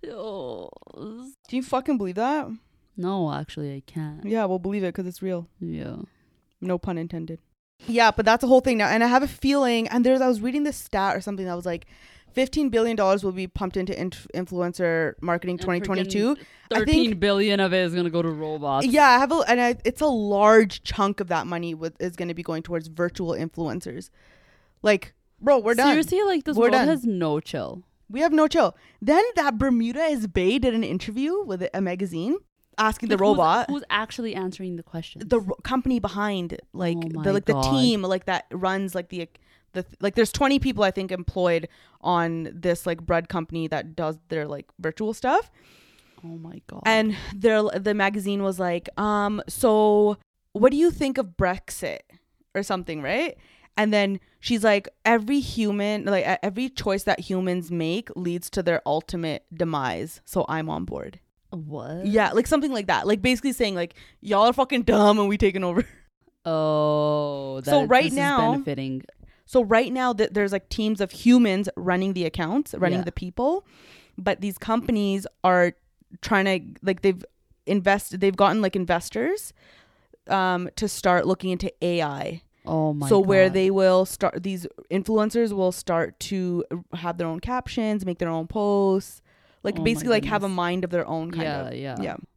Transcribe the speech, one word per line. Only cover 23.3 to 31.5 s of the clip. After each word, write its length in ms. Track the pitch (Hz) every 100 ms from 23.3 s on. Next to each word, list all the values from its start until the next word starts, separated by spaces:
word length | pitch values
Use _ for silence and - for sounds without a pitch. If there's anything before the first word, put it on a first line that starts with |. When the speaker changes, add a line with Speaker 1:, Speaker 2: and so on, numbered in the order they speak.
Speaker 2:
influencers. 760 | 127 160 - 165 123 180 - 180 _ _ _ _ _ _ _
Like, 320 | 214 202 - _ _ _
bro, 200 | 233 269
we're 160 | 214 233
done. 120 | 277
Speaker 1:
Seriously, 320 | 302 320 359
like, 200 | 403 349
this 140 | 294 254
Speaker 2:
We're 60 |
Speaker 1:
world 100 | 240
Speaker 2:
done. 140 | 262 269
Speaker 1:
has 160 | 320 240
no 340 | 190 160 151
chill. 440 | - 151 80 - - _ _
Speaker 2:
We 100 | 220
have 140 | 330
no 140 | 311 311
chill. 260 | 330 208 - _ _
Then 220 | 208 320 466 403
that 200 | 285 226
Bermuda 440 | 269 240 226 -
is 240 | 320 285 214
Bay 320 | 190 185 254
did 140 | 247
an 100 | 226
interview 580 | 226 175 - 214 285 381
with 220 | 370